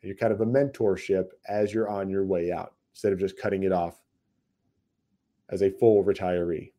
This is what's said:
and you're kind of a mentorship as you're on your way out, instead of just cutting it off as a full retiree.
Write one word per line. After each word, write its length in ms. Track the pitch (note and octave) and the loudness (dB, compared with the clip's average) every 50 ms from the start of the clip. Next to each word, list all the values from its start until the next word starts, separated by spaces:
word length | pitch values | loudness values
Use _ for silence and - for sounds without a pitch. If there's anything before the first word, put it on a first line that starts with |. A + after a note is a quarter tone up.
| - | -12
and 60 | F#2+ | -12
you're 80 | G2 | -8
kind 160 | - A#2 A2+ A2 | -2 0 0 0
of 80 | G2+ | 0
a 60 | A2+ | 0
mentorship 840 | A2+ B2 C3+ C#3+ C#3 C#3 - A#2 G#2 F#2+ F#2 - - G2+ F#2+ F#2 - - _ _ - | 2 2 2 0 0 -2 -2 0 0 0 0 0 0 0 0 0 -4 -8 _ _ -6
as 240 | G2+ G#2+ G#2 G2+ G2 | -2 -2 -2 0 0
you're 160 | A2+ A2+ G2+ | -2 -2 -2
on 220 | G#2 G2 G2 F#2+ | -4 -4 -4 -4
your 140 | F#2+ G2 G2 | -2 -2 0
way 260 | F#2+ F#2+ F2 E2+ F2 | 0 0 -2 0 -2
out, 240 | F2 E2 - - _ _ _ _ _ | -4 -6 -8 -10 _ _ _ _ _
instead 200 | - - G#2 G2 | -4 -2 -2 0
of 60 | F2+ | 0
just 200 | G2 F#2+ - - | -2 -4 -4 -4
cutting 240 | - G#2+ G2 F#2+ F#2+ | -4 -4 -2 0 0
it 100 | F#2+ F#2 | 0 0
off 300 | F2 E2+ E2+ - _ _ _ _ _ _ _ _ _ _ _ _ _ _ _ _ _ _ _ _ _ _ _ _ _ _ _ _ _ _ _ | 0 -2 -4 -6 _ _ _ _ _ _ _ _ _ _ _ _ _ _ _ _ _ _ _ _ _ _ _ _ _ _ _ _ _ _ _
as 120 | - F#2 G2 | -2 2 2
a 80 | G2 | 0
full 340 | F#2+ - A#2+ A#2 A2 G2+ F#2+ | 2 4 4 6 6 6 4
retiree. 680 | G2+ G2 - G2 F2+ F2+ F2+ F2 E2+ E2+ D2+ E2 - _ | 2 0 0 0 -2 0 0 0 -2 -4 -6 -8 -12 _